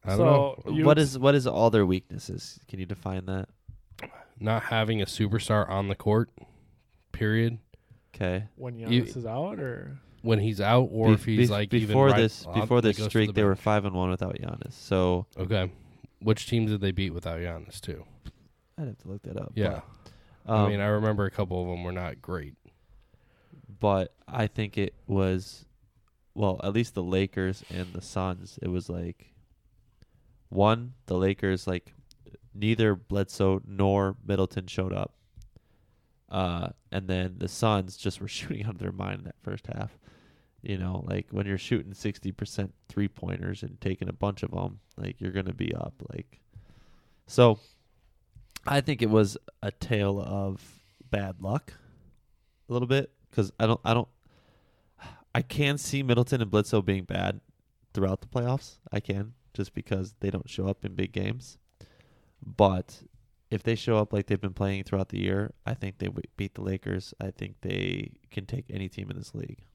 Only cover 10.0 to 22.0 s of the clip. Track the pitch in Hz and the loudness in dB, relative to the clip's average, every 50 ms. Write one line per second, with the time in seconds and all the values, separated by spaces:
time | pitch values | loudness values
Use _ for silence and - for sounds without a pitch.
10 | _ - - - - 113 113 107 101 110 107 98 98 101 117 123 127 - - 110 | _ -20 -20 -8 0 2 2 4 4 2 0 0 2 6 6 6 4 4 2 4
11 | 110 113 110 104 - 113 110 107 123 117 104 104 104 101 - 120 110 104 107 127 | 6 6 6 6 4 2 4 4 4 4 4 0 0 2 2 2 2 4 4 6
12 | 139 139 131 104 113 107 - - - 85 87 104 104 113 123 123 117 110 104 - | 6 6 6 6 4 2 2 -4 -14 -4 -2 -2 2 4 4 6 6 6 4 4
13 | 107 104 - 113 107 104 101 101 107 101 95 95 - 107 107 107 98 101 92 90 | 0 2 4 4 4 4 4 4 4 4 4 2 2 2 2 2 2 0 -2 0
14 | 92 92 90 90 95 92 - - - 82 80 - - - - - - - 98 92 | 0 0 0 -2 -2 -6 -6 -6 -8 -8 -10 -10 -12 -14 -14 -16 -4 0 2 2
15 | 92 90 90 90 92 _ _ - 95 92 110 101 92 92 - - - - - - | 4 4 2 0 -2 _ _ -8 -4 -2 0 0 0 -2 -6 -12 -20 -20 -20 -20
16 | - - _ _ - 107 110 107 - - - 117 113 107 107 101 101 98 92 90 | -20 -20 _ _ 0 2 2 2 0 -2 0 0 2 2 0 0 0 0 0 0
17 | 98 92 78 87 - 87 82 82 87 87 85 82 80 95 - - - - 76 - | -2 -2 -4 -6 -6 -6 -6 -4 -6 -6 -8 -10 -12 -14 -16 -14 -12 -10 -10 -12
18 | - - - - _ - - _ _ _ _ _ _ _ _ - 156 127 104 - | -12 -18 -20 -20 _ -20 -20 _ _ _ _ _ _ _ _ -10 -10 -10 -10 -12
19 | - - 95 104 _ - - 101 - - - 110 104 92 - - - - - - | -14 -12 -12 -12 _ -10 -8 -8 -8 -6 -2 0 0 0 -2 -4 -10 -14 -20 -20
20 | - - - - _ - - _ _ - 110 107 104 101 104 101 101 104 107 104 | -20 -20 -20 -20 _ -20 -20 _ _ 0 2 4 4 4 2 2 2 2 2 2
21 | 107 110 107 104 101 95 - - 101 90 90 90 90 87 87 87 87 87 90 90 | 2 0 0 0 -2 -2 -2 -2 -4 -2 -2 -4 -2 -4 -4 -6 -6 -6 -6 -6